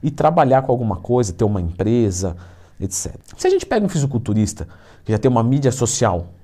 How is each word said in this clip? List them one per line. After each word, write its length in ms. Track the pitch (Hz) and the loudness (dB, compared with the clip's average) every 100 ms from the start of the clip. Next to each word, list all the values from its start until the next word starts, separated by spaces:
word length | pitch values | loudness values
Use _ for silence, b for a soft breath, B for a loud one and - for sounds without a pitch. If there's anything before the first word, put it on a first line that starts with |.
e 80 | 165 | -4
trabalhar 540 | - 151 170 139 131 | 0 2 4 4 4
com 80 | 139 | 2
alguma 240 | 127 113 90 | 0 0 -4
coisa, 340 | - 123 110 | 0 0 0
ter 100 | 85 | 0
uma 180 | 110 101 | 0 0
empresa, 760 | 87 87 101 120 110 87 95 87 B B B B | -4 -2 0 2 0 -2 -6 -6 B B B B
et 140 | 95 | -8
cetera. 280 | - - - - - | -8 -10 -14 -20 -4
Se 120 | 359 | 0
a 20 | |
gente 160 | 370 - | 0 0
pega 180 | 240 | -2
um 40 | 202 | 0
fisiculturista 800 | 165 139 127 110 107 107 - 80 B B B | 0 0 -2 0 0 0 -2 -12 B B B
que 60 | - | -4
já 80 | 107 | 0
tem 100 | 131 | 2
uma 140 | 123 | 2
mídia 300 | 117 139 135 | 2 2 2
social 560 | - 117 - 113 87 87 - | 0 -2 0 0 0 -6 -16